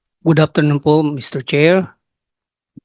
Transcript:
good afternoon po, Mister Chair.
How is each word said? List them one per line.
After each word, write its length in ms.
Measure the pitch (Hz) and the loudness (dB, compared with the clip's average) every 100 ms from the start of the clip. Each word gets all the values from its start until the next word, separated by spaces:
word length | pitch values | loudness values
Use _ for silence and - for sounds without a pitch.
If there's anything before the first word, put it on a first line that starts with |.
| _ _ 165 | _ _ 0
good 160 | 156 | 2
afternoon 400 | 156 165 147 143 | 0 0 0 0
po, 240 | 151 156 151 | 0 0 0
Mister 400 | 143 - 135 - | -6 -10 -10 -4
Chair. 400 | 147 160 190 175 _ _ _ _ _ _ _ _ - | 0 2 2 -2 _ _ _ _ _ _ _ _ -20